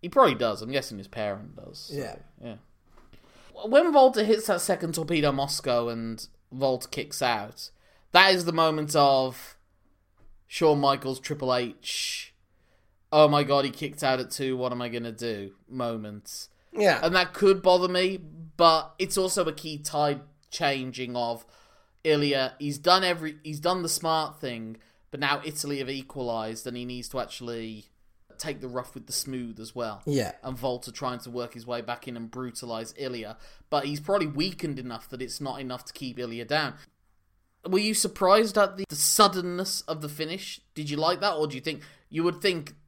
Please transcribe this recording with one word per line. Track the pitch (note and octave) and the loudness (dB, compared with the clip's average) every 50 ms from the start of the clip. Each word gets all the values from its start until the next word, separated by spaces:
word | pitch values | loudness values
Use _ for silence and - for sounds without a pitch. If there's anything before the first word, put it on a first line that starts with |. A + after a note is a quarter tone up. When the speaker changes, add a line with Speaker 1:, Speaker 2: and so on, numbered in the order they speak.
Speaker 1:
He | - F3 | -10 0
probably | - C#4 C4 F#3 B2+ | 6 6 6 6 6
does. | G#2 B2 A2+ G#2 F#2+ | 2 0 -2 -2 -4
I'm | A2 A2+ | -6 -4
guessing | C3+ C#3 B2+ - A2+ G2+ | -4 -4 -4 -4 -10 -12
his | F#2+ - | -14 -12
parent | - B2 A2 G#2 G2 G2+ G#2 - - | -8 -4 -4 -4 -4 -6 -8 -14 -16
does. | - - - - - - - | -18 -18 -18 -18 -18 -16 -10
So, | C#3+ C#3+ | -10 -8
Speaker 2:
Yeah. | C3+ G#2+ - - - - _ - - | -8 -10 -12 -16 -18 -20 _ -18 -16
Speaker 1:
yeah. | A#2+ G#2+ - _ _ _ _ _ _ _ - - - - - _ - _ - - - - - - | -16 -16 -16 _ _ _ _ _ _ _ -20 -20 -20 -20 -20 _ -20 _ -20 -20 -20 -18 -12 -4
When | A3 A#3 C#4 E4+ F4 D4 | 6 6 8 8 8 8
Walter | D4 C4 C4 B3+ A3+ G#3 | 10 10 10 8 6 4
hits | G#3 A3 G#3+ A3 - | 4 4 2 4 0
that | G3 F3 | 0 0
second | - - F#3+ E3+ - E3 D#3+ | 2 0 0 0 0 -4 -4
Torpedo | - D#3+ D3 F3 D#3 D3 D3 | -4 -2 0 0 2 2 2
Moscow | C3+ C3+ C#3 C#3+ - - - C#3 B2 A#2+ A#2+ A#2 | 2 2 -2 -2 -2 -4 -2 0 0 2 2 0
and | A#2 A#2 A2+ A2+ A2+ A2 - - - - _ _ | -4 -4 -6 -8 -8 -10 -12 -16 -18 -20 _ _
Walter | - C3 C3+ C3+ C3 A#2+ - - | -6 0 0 0 0 0 -4 -8
kicks | - - A#2 - - - | -8 -8 -8 -8 -6 -2
out, | C3+ B2 A#2 G#2+ G2+ A2 - - - - _ _ _ _ _ _ _ _ | 0 0 0 0 -4 -10 -12 -16 -16 -18 _ _ _ _ _ _ _ _
that | - F3 F#3+ G3 F#3+ | 6 8 8 8 6
is | F3+ F3 | 2 0
the | E3+ | -2
moment | E3 E3 D#3+ D#3+ D#3 D#3 D3+ D3+ D3+ | 2 2 2 2 2 0 -2 0 4
of | D#3 C#3+ C#3 C3+ C3+ C3 C3 A#2+ - - - - _ _ _ _ _ _ _ _ _ _ _ _ _ - - - - _ _ | 4 6 6 6 4 2 0 -4 -8 -18 -20 -20 _ _ _ _ _ _ _ _ _ _ _ _ _ -20 -20 -20 -20 _ _
Shawn | - - E3+ D#3 D3+ C#3+ | -4 2 4 4 4 6
Michaels, | C#3+ C#3 C#3 C3 - C3 C3 C3 | 4 2 2 2 0 -6 -6 -6
Triple | - - D#3 C#3+ C#3 B2+ B2+ | -6 -8 -6 -4 -2 0 0
H, | B2 B2 A#2 - _ - - - - - - - - - - _ _ _ _ _ _ _ _ _ _ _ _ _ _ _ _ | 0 0 -4 -8 _ -10 -8 -6 -6 -4 -6 -6 -8 -10 -14 _ _ _ _ _ _ _ _ _ _ _ _ _ _ _ _
"Oh | - D3+ D#3 D3 | 6 8 8 8
my | D3 D3 D3 | 8 4 2
God, | B2 C#3 C#3+ C#3 | 4 2 2 2
he | C3+ | 0
kicked | - - D#3 C#3 - - - | -2 -6 -10 -10 -8 -2 0
out | C3 C3 C3 | 0 0 0
at | B2+ - | -2 -6
two, | - - C#3 C3+ C3 B2 | -6 -6 -4 -4 -2 -2
what | B2+ B2+ | -2 -4
am | B2 B2 | -4 -4
I | B2 A#2+ | -6 -6
gonna | A2+ A#2+ A#2 A#2 | -6 -6 -8 -8
do?" | A2+ A2 A#2+ A#2+ A2 G2+ G2 G2 G2 _ _ _ | -10 -8 -6 -6 -6 -6 -8 -12 -14 _ _ _
moment. | B2+ C3 B2 A#2 A#2 A2+ G#2+ G#2+ G#2 G#2 - - - - - - _ _ _ _ - | -8 -6 -4 -4 -4 -6 -8 -10 -12 -14 -16 -16 -14 -14 -16 -16 _ _ _ _ -2
Speaker 2:
Yeah. | - G#3 F#3+ E3 - - | 2 4 4 4 4 2
Speaker 1:
And | E3 F3 | 2 2
that | F#3 F3+ F3+ - | 2 0 0 -2
could | - G3+ G3 G3 F#3+ | 2 4 4 4 6
bother | F#3+ F#3+ F3+ F3+ F3+ F3+ | 6 6 6 6 4 2
me, | F3+ F3+ F#3 F#3 G3 F#3+ | 0 0 0 0 -2 -6
but | E3+ D3+ D#3 E3 E3 D#3+ - - E3+ E3 D#3+ D#3+ - - - _ | -12 -16 -18 -18 -18 -18 0 6 6 6 6 6 0 -4 -6 _
it's | F#3 F#3+ - G3+ | -6 -2 0 0
also | F#3+ F#3 F#3 - F3+ | 0 0 0 0 0
a | D#3+ D#3 | -2 -2
key | - - D#3 D#3 D3 | -6 -10 -12 -12 -10
tide | D3 - - D3 D3 D3 C#3+ C#3+ - - _ _ _ _ | -10 -4 0 2 2 2 2 -2 -6 -18 _ _ _ _
changing | - - E3+ C#3+ C#3 C3+ B2+ C3 B2 B2 B2+ B2 B2 A#2+ | -8 -2 0 0 0 0 -4 -8 -8 -8 -8 -6 -4 -4
of | A#2+ A#2 A#2 A2+ - - _ _ - _ _ _ _ _ _ _ _ | -2 -2 -4 -6 -10 -20 _ _ -20 _ _ _ _ _ _ _ _
Ilya. | D#3+ D#3 D3 D3 C#3+ C#3 C3+ C3 B2+ - - | 2 4 4 4 2 2 2 0 -2 -4 -6
He's | C#3+ D3 C#3+ C#3+ | -6 -6 -6 0
done | D3 F3 F3+ F#3 F#3 | 6 6 6 6 6
every, | F3+ F3 E3 D#3 D#3 D3+ - _ | 2 0 0 -4 -10 -10 -10 _
he's | D#3 D3+ D3 | -12 -12 -2
done | D3+ F3 F#3 F#3 F3 | 0 0 0 0 -2
the | D#3+ | -2
smart | - - - D#3+ D#3+ D#3+ D#3 C#3 D3 - | -4 -2 0 2 2 2 0 -2 -6 -8
thing, | - C3+ A#2+ A2+ A2+ A2 A2 - _ _ _ _ _ _ | -8 -8 -8 -8 -10 -12 -14 -16 _ _ _ _ _ _
but | - C#3+ | -8 -2
now | C#3 C#3 C#3+ C#3 D3 | 0 0 0 0 -2
Italy | D#3 D3 D3 - C#3+ C#3+ C#3 | -8 -8 -8 -6 -4 -4 -4
have | C3+ B2 | -4 -6
equalised | C3+ C#3 C3+ - - C#3+ B2+ A#2+ A2+ A2+ A2 A2 A2+ A2 - | -6 -8 -8 -10 -10 -8 -4 -4 -4 -4 -4 -6 -8 -8 -10
and | B2+ A#2+ A#2+ | -10 -10 -8
he | B2 | -8
needs | B2 B2 B2 A#2+ - | -8 -10 -10 -10 -8
to | - C3 | -6 -6
actually | A2+ - - - B2+ A#2 A#2+ A#2 A2+ A2 A2 G#2+ G2+ _ _ _ _ _ _ _ _ _ - - | -6 -6 -8 -12 -10 -8 -8 -8 -8 -10 -10 -14 -16 _ _ _ _ _ _ _ _ _ -18 -12
take | - D#3+ C#3 - | -10 -10 -8 -8
the | C3 B2+ | -10 -8
rough | A#2+ B2+ B2 - - | -8 -8 -8 -8 -14
with | C3 A#2 | -18 -14
the | - B2 | -8 -8
smooth | - - - C3 B2+ B2 A#2 A2 G#2+ | -6 -6 -6 -8 -8 -8 -10 -12 -12
as | A2 A2 - | -14 -14 -8
well. | B2 A#2+ A2 G#2+ G2+ - | -8 -8 -6 -8 -8 -4
Speaker 2:
Yeah. | - C#3+ C3+ A#2 F2+ - - - | -2 0 0 0 -2 -6 -10 -10
Speaker 1:
And | C3 C3 A#2 | -12 -10 -6
Volta | A2+ C3+ B2 B2 - - A#2 | -4 -4 -4 -4 -8 -12 -12
trying | - D3 B2+ B2 A#2+ | -8 -6 -6 -6 -6
to | - B2 | -10 -10
work | A#2+ B2 A#2+ A#2 - | -8 -8 -8 -8 -10
his | A#2+ A2+ A#2+ | -16 -10 -6
way | B2 A#2+ | -6 -6
back | A#2 A#2 A#2+ A#2 - C3 | -6 -6 -8 -10 -8 -12
in | A#2+ A#2 | -10 -10
and | A#2 A2+ | -12 -12
brutalise | - B2+ B2+ B2 A#2 - - A#2+ A2+ A2+ A#2 A2+ - - | -10 -10 -10 -10 -10 -12 -10 -8 -8 -8 -8 -10 -10 -8
Ilya. | C#3 C3 B2 A#2 A2 G#2 A2 - - - - - - _ | -8 -8 -6 -8 -10 -12 -14 -16 -18 -20 -20 -20 -8 _
But | - D3 C3+ | 0 0 0
he's | C#3+ D3 D3 | 0 -4 -6
probably | D3 F#3 G3 G3+ F3 D3+ | -2 0 2 2 2 0
weakened | C3+ C3+ E3+ F#3+ F3+ - - D#3 C#3+ - | -2 -2 -2 -2 -2 -6 -6 -6 -6 -6
enough | B2 B2+ A#2 A2+ - - | -8 -10 -10 -12 -12 -14
that | - A#2+ | -12 -10
it's | C3 A#2 - - | -10 -10 -8 -8
not | D3 C3+ B2+ C#3 | -8 -8 -6 -8
enough | C3+ B2+ B2+ B2 - | -8 -8 -10 -10 -12
to | - - | -16 -14
keep | - C#3+ C3 A#2+ A#2+ | -10 -10 -10 -8 -8
Ilya | B2 A#2 A#2 A#2 A#2+ | -8 -8 -6 -8 -6
down. | A2+ C#3+ D#3 D3+ C3 A2 - - _ _ _ _ _ _ _ _ _ _ _ _ _ _ _ _ E3+ | -2 -2 0 0 -2 -6 -12 -20 _ _ _ _ _ _ _ _ _ _ _ _ _ _ _ _ 0
Were | F#3 F#3+ | 0 2
you | G#3 G#3+ A3 | 2 2 0
surprised | - - A3+ - - G3 F#3 G3 A3 A3+ G#3+ F#3+ A3 | 0 0 -2 -2 2 6 6 8 6 6 4 4 2
at | G3+ G3 F#3+ F#3+ | 2 2 2 -8
the, | G3 _ | -10 _
the | D3+ | -4
suddenness | D3 D3+ - - - G#3+ G3 F3+ F#3 F3 F3 F3 F3 F#3+ F#3+ - - | -2 0 2 6 6 6 6 6 0 -4 -4 -4 -4 -4 -4 -4 -8
of | - - D#3+ D#3 | -6 -6 -8 -6
the | D3+ D3 | -6 -10
finish? | D3+ D3+ D#3+ D#3 E3+ F#3+ - - - - _ _ _ | -8 -8 -6 -6 -6 -8 -10 -12 -14 -14 _ _ _
Did | - D3+ D3 | -10 -6 -4
you | D3 D3 | -2 0
like | D#3 E3 F3+ - | 2 2 2 2
that? | G3 G#3 F3+ | 0 -2 0
Or | D#3 D#3 D3+ | 0 -2 -2
do | C3+ | -4
you | C3 | -6
think, | C3 D#3+ D#3 - - - - _ _ _ | -6 -6 -8 -8 -12 -20 -20 _ _ _
you | - D#3 E3 | -4 0 0
would | F3 E3 E3+ | 0 -2 0
think | - G3+ F3+ E3 D3 - - - _ | -2 -2 -2 -2 -6 -12 -18 -20 _